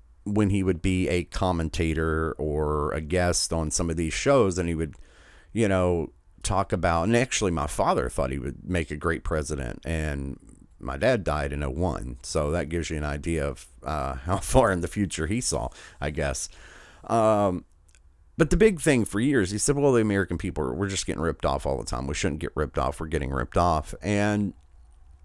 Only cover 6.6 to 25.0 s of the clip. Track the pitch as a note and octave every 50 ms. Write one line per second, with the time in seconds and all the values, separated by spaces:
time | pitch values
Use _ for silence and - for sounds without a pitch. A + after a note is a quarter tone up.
6.6 | G2 - - F2+ D#2+ F2 E2 E2 E2 G#2+ A#2+ A#2+ C3 - - - G#2+ F#2 E2+ D2+
7.6 | C#2+ D2+ - - G2+ D#3+ F#3+ D3+ B1+ C2 - - D2 C2 C2+ C#2 A#1+ C#2 - -
8.6 | - - F2+ F2 D#2+ - D2+ D2+ - E2+ E2 - - - E2 D#2 D2+ - D2+ C#2
9.6 | C2 A#1 - - - D2+ E2 D#2+ D#2 D2+ C#2+ C#2+ C2+ C#2 B1+ - - - G1+ -
10.6 | - _ - - - B1 C2+ C#2 G2+ B2 C3 A2 E2+ D#2 D2 D2 D2 C#2 C#2 C#2+
11.6 | D2 C2+ B1+ D2+ F2 F2 A#1+ G1+ G1+ B1 A#1+ - - - - E2 D2 D2 D#2+ F2
12.6 | C#2+ D2 E2 E2+ D#2+ - E2 D2+ D2 D2 D2 D2+ D2 E2 E2 D#2 C#2 C#2+ B1+ -
13.6 | - - - - - - D#2 D2 C2+ C2+ C2 B1+ C#2 E2+ F#2+ G2 - - - C3
14.6 | A#2+ G#2+ F#2+ F2 E2+ E2+ - G#2+ G2+ E2 - - D#2+ D#2+ G#2 B2 B2 - D#2+ B1+
15.6 | A#1+ B1 - - - - - - C#2 D2 D2+ D#2 D2 C#2+ - - - - - -
16.6 | - - - - - - - - - - A2+ A#2 A2 A2 G#2+ G#2 G#2 F#2+ F2+ F2
17.6 | - _ - _ _ - - - _ - - _ - - - - E3 D3 - E3
18.6 | G#3+ A3 F#3+ D#3 - D#3 C#3 A#2+ G#2 - - G#2 A#2+ D3 C#3 A#2+ F#2+ F2 G#2 G#2
19.6 | - - C#3 C#3+ C#3+ C#3+ B2+ A#2 G#2+ G#2+ G2+ G2 F#2 - F2+ E2 - F#2 E2+ E2
20.6 | D2 B1+ B1 E2 G2+ G2 G2 F2+ - - - - D#2+ E2 D2+ - - D2 C#2 C#2+
21.6 | - C#2+ C2+ A#1 A1 - B1 A#1+ C2+ C2+ D2 - - - C#2+ C2+ - - - -
22.6 | D2+ C2+ - D2 C2 C2 - - E2 D#2 D#2+ D2+ C#2 C2 C2+ C2 B1 - - F#2
23.6 | F2 F2 D#2+ D#2 - - - - - F#2+ G#2 G2+ G#2 G#2 G#2 G#2 G#2 F#2+ - -
24.6 | - - - - - - - -